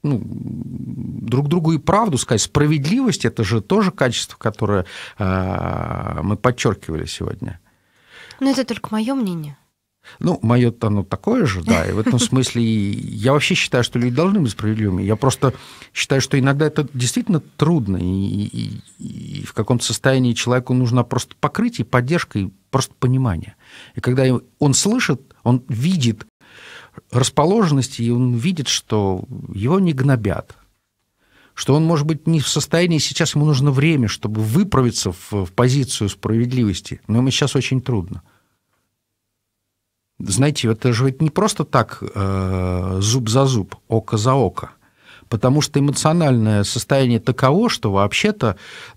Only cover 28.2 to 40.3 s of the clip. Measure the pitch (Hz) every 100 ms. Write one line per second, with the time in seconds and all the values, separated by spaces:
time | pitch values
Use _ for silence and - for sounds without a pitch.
28.2 | 127 120 151 170 131 - - 107 98 92
29.2 | - 104 - 95 117 185 180 131 139 123
30.2 | 101 - - - _ _ _ _ _ _
31.2 | _ _ _ - - 147 160 160 151 151
32.2 | 160 160 - 156 - 165 175 156 - -
33.2 | 165 151 151 135 143 135 156 151 117 -
34.2 | 120 107 107 139 202 135 120 - 98 87
35.2 | - 104 90 - 127 139 127 - 101 -
36.2 | - 113 123 127 107 90 - - - 113
37.2 | 131 - 143 139 - 131 127 110 87 -
38.2 | - _ _ _ _ _ _ _ _ _
39.2 | _ _ _ _ _ _ _ _ _ -
40.2 | 87